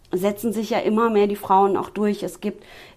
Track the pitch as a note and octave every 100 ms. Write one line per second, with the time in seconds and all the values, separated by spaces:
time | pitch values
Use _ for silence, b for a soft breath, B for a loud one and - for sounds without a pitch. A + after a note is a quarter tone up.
0 | _ F#3 G3 G3+ A#3 G#3 G#3+ A3 - G#3+
1 | A#3 G#3 G3+ G3+ - F#3+ G3 F#3 - G3+
2 | G#3 G3+ F3+ - G#3 - B B B